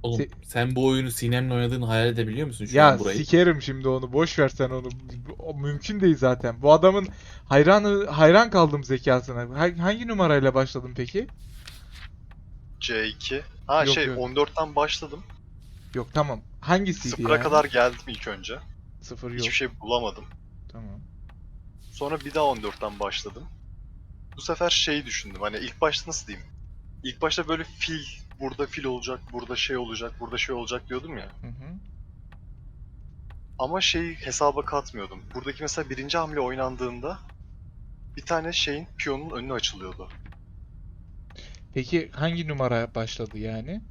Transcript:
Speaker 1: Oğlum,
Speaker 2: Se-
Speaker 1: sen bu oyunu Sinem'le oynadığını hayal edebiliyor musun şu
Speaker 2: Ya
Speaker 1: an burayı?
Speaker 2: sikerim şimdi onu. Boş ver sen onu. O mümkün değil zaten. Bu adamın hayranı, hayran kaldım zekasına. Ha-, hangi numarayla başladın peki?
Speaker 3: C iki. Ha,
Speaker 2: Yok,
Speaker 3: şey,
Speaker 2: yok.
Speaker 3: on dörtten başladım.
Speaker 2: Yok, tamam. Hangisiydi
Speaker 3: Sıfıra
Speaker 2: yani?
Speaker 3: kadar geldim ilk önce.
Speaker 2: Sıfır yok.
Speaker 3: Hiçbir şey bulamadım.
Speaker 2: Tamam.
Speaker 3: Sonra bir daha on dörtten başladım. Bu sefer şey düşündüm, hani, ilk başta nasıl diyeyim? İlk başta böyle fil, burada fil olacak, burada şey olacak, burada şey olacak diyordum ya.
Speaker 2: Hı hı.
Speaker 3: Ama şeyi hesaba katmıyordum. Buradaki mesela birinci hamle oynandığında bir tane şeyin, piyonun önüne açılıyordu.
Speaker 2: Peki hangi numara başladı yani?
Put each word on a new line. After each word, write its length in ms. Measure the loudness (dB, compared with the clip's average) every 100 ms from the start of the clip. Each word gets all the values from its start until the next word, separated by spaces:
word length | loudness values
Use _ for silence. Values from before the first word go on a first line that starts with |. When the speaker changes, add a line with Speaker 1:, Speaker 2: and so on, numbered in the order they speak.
Speaker 1:
Oğlum, 180 | 0 -2
Speaker 2:
Se- 80 | -2 -6 -4
Speaker 1:
sen 300 | 0 2 4
bu 100 | 4
oyunu 240 | 4 0
Sinem'le 400 | -2 0 2 2
oynadığını 340 | 2 2 0 2
hayal 220 | 4 4
edebiliyor 400 | 2 -2 -2 -4
musun 180 | -4 2
şu 100 | 10
Speaker 2:
Ya 140 | 10
Speaker 1:
an 60 | 10
burayı? 180 | 2 0
Speaker 2:
sikerim 440 | 6 6 8 4
şimdi 260 | -2 -2 0
onu. 260 | 0 0
Boş 260 | 2 2 4
ver 100 | 2
sen 200 | 4 -2
onu. 200 | -2 -8 -10 -12 -12 -12 -10
O 180 | -10 -6
mümkün 420 | -4 -4 -4 6
değil 180 | 6 8
zaten. 440 | 4 4 0 4
Bu 120 | 8
adamın 340 | 10 10 6 -2 -10 -16 -18 4
hayranı, 600 | 8 10 8 6 2 2
hayran 440 | 8 10 12 8
kaldım 340 | 6 6 4
zekasına. 760 | 0 0 4 4 4 -6 -6 0
Ha-, 240 | 0 2
hangi 240 | 0 0 -2
numarayla 460 | 2 6 6 6
başladın 400 | 4 2 -2 -8 -6
peki? 320 | -2 -2 -4 -10 -16 -14 -16 -16 -16 -16 -16 -16 -20 -18 -18 -16 -16 -8
Speaker 3:
C 280 | -2 0 -2
iki. 340 | -4 -4 -4 -6 -12 2
Ha, 160 | 4 6
Speaker 2:
Yok, 80 | 4
Speaker 3:
şey, 100 | 2
Speaker 2:
yok. 120 | 0
Speaker 3:
on 160 | -2 2
dörtten 400 | 2 2 0 2
başladım. 480 | 2 0 -6 -12 -16 -18 -18 -20 -18 -18 -8
Speaker 2:
Yok, 140 | -8 -2
tamam. 280 | -2 0 -4 -10 -12
Hangisiydi 540 | 2 2 2 -2 -4 -2
Speaker 3:
Sıfıra 180 | 2
Speaker 2:
yani? 100 | 4
Speaker 3:
kadar 220 | 6 6 6
geldim 340 | 4 4 2 -10
ilk 200 | -10 -8
önce. 320 | -8 -8 -10 -12 -18 -18 -18
Speaker 2:
Sıfır 300 | -16 -12 -8
yok. 80 | -4
Speaker 3:
Hiçbir 140 | 0
şey 260 | 0 -2 -6
bulamadım. 460 | -4 -4 -4 -8 -16 -18 -18 -18 -16
Speaker 2:
Tamam. 280 | -16 -14 -14 -16 -18 -18 -18 -18 -18 -18 -18 -18
Speaker 3:
Sonra 280 | -8 -4 -4
bir 140 | -2
daha 100 | 2 4
on 180 | 2
dörtten 360 | -4 -6 -8 -4
başladım. 440 | -4 -4 -8 -12 -16 -16 -18 -18 -18 -18 -18 -18 -16 -10
Bu 40 |
sefer 280 | -6 0 2
şey 360 | 2 2 0 -2
düşündüm, 360 | -8 -8 -6
hani, 160 | -6 -4
ilk 240 | -8 0
başta 280 | 0 0 -6
nasıl 180 | -8 -8
diyeyim? 200 | -14 -14 -16 -16 -16 -18 -10
İlk 180 | -10 -2
başta 260 | -2 0 -2
böyle 160 | -4
fil, 400 | -4 -8 -6 -6 -8 -14 -16 -10
burada 260 | -8 -4 -6
fil 160 | -4 -4
olacak, 340 | -4 -6 -8 -8
burada 220 | -10 -6 -4
şey 220 | -2 -2
olacak, 360 | -4 -6 -8 -10
burada 180 | -8 -4
şey 180 | -4 -4
olacak 340 | -4 -6 -6
diyordum 280 | -8 -8 -12
ya. 80 | -12 -14
Speaker 2:
Hı 60 | -14
hı. 260 | -12 -14 -14 -16 -16 -16 -18 -18 -18 -18 -16 -18 -16 -18 -16 -18 -16 -16 -16 -16 -6
Speaker 3:
Ama 220 | -2 0
şeyi 340 | 2 0 -4 -6
hesaba 500 | -6 2 2 2 -2
katmıyordum. 540 | -4 -4 -12 -12 -12 -12 -8
Buradaki 260 | -8 -6
mesela 260 | -6 -4 -6
birinci 280 | -6 -4 -2
hamle 220 | -2 -2
oynandığında 800 | -2 -2 -4 -4 -6 -6 -8 -8 -14 -18 -18 -18 -18 -18 -18 -16 -16 -14
bir 40 |
tane 320 | -2 -2 0
şeyin, 340 | -2 -2 -2 -8 -6
piyonun 320 | -4 -4 -4
önüne 240 | -8 -4
açılıyordu. 560 | -4 -4 -6 -12 -12 -14 -14 -16 -18 -18 -18 -18 -16 -16 -16 -18 -18 -16 -18 -16 -18 -8
Speaker 2:
Peki 380 | -6 0 0 0
hangi 360 | -2 -2 -2 -4
numara 480 | 0 2 2 0 -4
başladı 420 | -4 -6 -8 -6
yani? 440 | -6 -6 -6 -8 -10